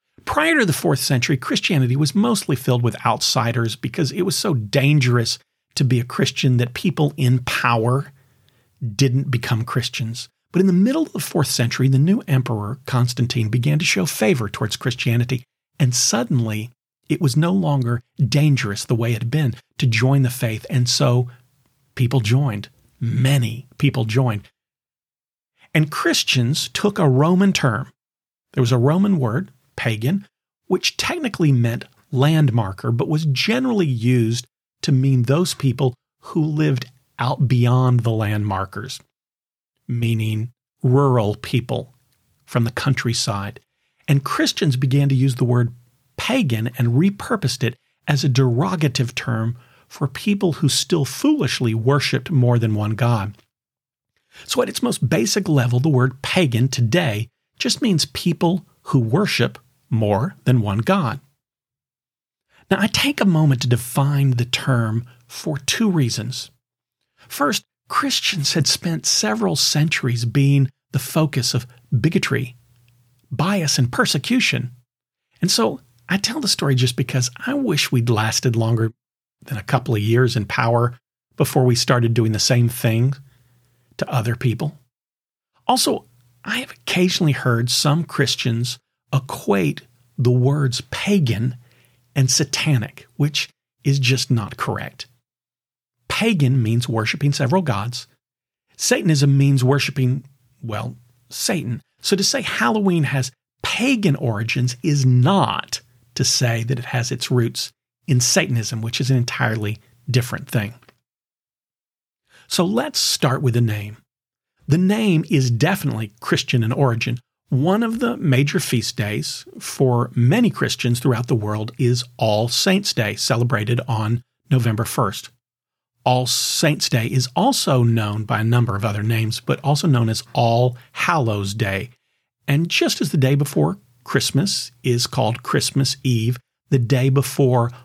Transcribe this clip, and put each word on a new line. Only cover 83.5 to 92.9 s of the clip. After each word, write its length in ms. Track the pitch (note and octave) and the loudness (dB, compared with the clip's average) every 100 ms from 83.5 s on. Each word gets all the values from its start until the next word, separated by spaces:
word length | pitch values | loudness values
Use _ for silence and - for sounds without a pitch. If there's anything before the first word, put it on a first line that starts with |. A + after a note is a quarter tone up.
| _ _ _ _ - | _ _ _ _ -10
to 160 | - | -4
other 220 | C3 A2 | -2 -2
people. 420 | A#2 B2+ G#2+ D3+ - _ _ _ _ _ _ _ _ - | -2 -2 -2 -6 -8 _ _ _ _ _ _ _ _ -2
Also, 400 | C4 - G#3+ - _ _ _ | 0 0 -4 -8 _ _ _
I 140 | - A#3+ | -8 -8
have 140 | C4 | -8
occasionally 600 | - - F3+ F3+ - E3 | -12 -4 0 2 2 0
heard 380 | C3 B2+ A#2 B2 | 2 0 0 0
some 320 | - D3 D3+ | 0 0 0
Christians 760 | D#3+ - C3 - B2 A#2 A#2+ - _ _ _ | -2 -2 -2 -2 -2 -2 -4 -8 _ _ _
equate 680 | C3+ - - - G3 D#3 - - _ _ - | -4 -4 -6 -2 0 0 -4 -12 _ _ -2
the 140 | A#2+ | 2
words 500 | B2 B2+ D3 C3+ A#2+ - | 4 2 2 0 -4 -8
pagan 640 | - - G3+ C3+ G2+ B2 B2 _ _ _ _ _ - | -6 0 2 2 0 -2 -6 _ _ _ _ _ 0
and 120 | C3 | 2
satanic, 800 | - D#3 - D#3 C3 G#2 | 0 -2 -2 0 0 -2